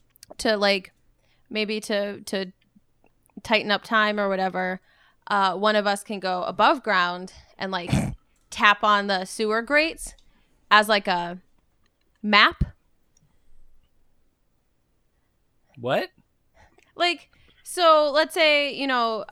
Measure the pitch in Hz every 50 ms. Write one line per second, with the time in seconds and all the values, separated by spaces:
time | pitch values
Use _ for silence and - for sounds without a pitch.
0 | _ _ _ _ - _ - - - 240 214 202 202 202 202 190 185 - _ _
1 | _ _ _ _ _ _ _ _ _ _ - 214 214 202 220 214 214 - 220 202
2 | 202 202 202 - - - - 190 190 185 - _ _ _ _ _ _ _ _ _
3 | _ _ _ _ _ _ _ - - - 226 214 - 214 202 185 - - 233 220
4 | 214 214 214 208 202 196 196 185 190 185 180 185 185 185 185 185 _ _ _ _
5 | _ _ _ _ _ - 208 202 196 190 175 190 202 214 214 214 196 208 202 202
6 | - - 220 190 180 185 185 180 - - 180 - 214 262 330 262 - 226 202 185
7 | 175 175 175 180 185 185 - - - _ _ - 196 190 190 180 175 - - -
8 | - - - - _ _ _ _ _ _ - - 233 208 208 - - 214 208 202
9 | 202 202 196 185 190 - - - 220 214 214 226 233 - 285 294 311 330 - -
10 | - - - _ _ _ _ _ _ _ _ _ _ - 202 214 214 208 220 202
11 | 202 208 180 175 175 175 180 180 _ _ _ _ _ _ _ _ _ _ _ _
12 | _ _ _ _ - 208 208 208 226 320 - - - - - _ _ _ _ _
13 | _ _ _ _ _ _ _ _ _ _ - - - - - - _ _ _ _
14 | _ _ _ _ _ _ _ _ _ _ _ _ _ _ _ _ _ _ _ _
15 | _ _ _ _ _ _ _ _ _ _ _ _ _ _ _ 127 117 123 147 202
16 | 349 - _ _ _ _ _ _ _ _ _ _ - _ _ _ _ _ _ -
17 | 339 349 339 285 - _ _ _ _ _ _ _ _ - - 359 349 330 311 302
18 | 302 294 269 302 311 - - 349 320 302 294 285 285 277 240 - 277 269 262 247
19 | 233 226 226 214 - -